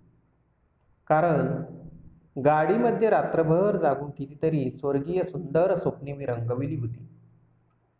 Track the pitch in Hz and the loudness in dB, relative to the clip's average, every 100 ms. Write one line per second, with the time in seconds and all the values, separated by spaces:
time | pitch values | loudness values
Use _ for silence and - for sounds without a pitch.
0 | _ _ _ _ _ _ _ _ _ _ | _ _ _ _ _ _ _ _ _ _
1 | - 156 170 135 131 165 - - - - | 0 2 4 2 0 -4 -8 -14 -20 -20
2 | - - _ 143 135 151 160 220 233 196 | -20 -20 _ 0 2 4 4 2 2 2
3 | 220 175 139 165 156 165 208 196 160 135 | 4 4 2 2 4 4 2 2 0 0
4 | 147 - 139 147 160 156 127 123 143 139 | -4 -10 -12 -4 0 0 -2 -2 -2 -2
5 | 147 185 180 - 151 156 185 175 143 - | 0 -2 -2 -6 -2 2 2 2 -2 -4
6 | 139 143 131 117 117 123 143 156 117 - | -8 -8 -6 -4 -2 -4 -4 -4 -6 -10
7 | - - - _ _ _ _ _ _ | -16 -20 -20 _ _ _ _ _ _